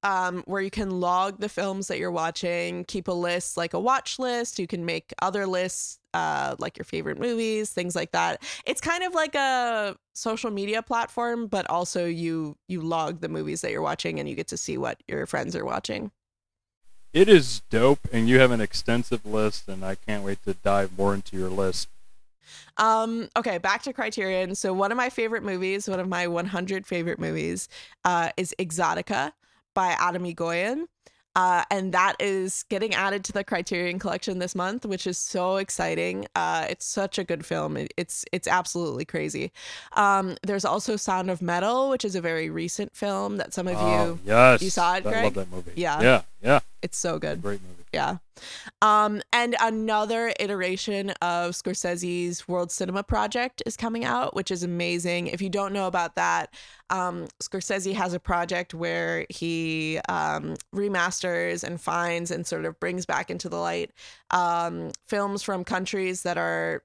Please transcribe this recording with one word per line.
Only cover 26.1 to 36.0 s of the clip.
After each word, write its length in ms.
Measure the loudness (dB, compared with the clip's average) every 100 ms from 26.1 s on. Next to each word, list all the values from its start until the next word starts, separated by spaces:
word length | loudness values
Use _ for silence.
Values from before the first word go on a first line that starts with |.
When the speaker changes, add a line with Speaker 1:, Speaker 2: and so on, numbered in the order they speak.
| -2 0
Speaker 1:
one 180 | -2 -2
hundred 400 | -4 -2 -4 -2
favorite 320 | -4 -2 -2
movies, 500 | -2 -2 -2 -4 -6 -12 -20 -2 2
uh, 240 | 2 2 -2
is 160 | -4 -2
Exotica 720 | -4 2 2 2 0 -2 -2 -6 _ _ _
by 220 | 0 2 4
Adam 260 | 2 2 -4
Egoyan. 600 | -4 -2 0 0 -2 -6 _ -20 _ _ 4
Uh, 280 | 6 4 4
and 220 | 0 2
that 240 | 4 4 4
is 440 | 0 0 0 -4 -2
getting 240 | -2 0
added 300 | 2 2 0
to 100 | -2
the 100 | -4
Criterion 560 | -2 -2 -2 -2 0 -2
Collection 400 | -2 -2 -2 -4
this 160 | -4 -2
month, 300 | -2 -4 -4
which 200 | -4 -2
is 120 | -4
so 400 | -4 -2 0 0
exciting. 680 | -2 -2 -2 0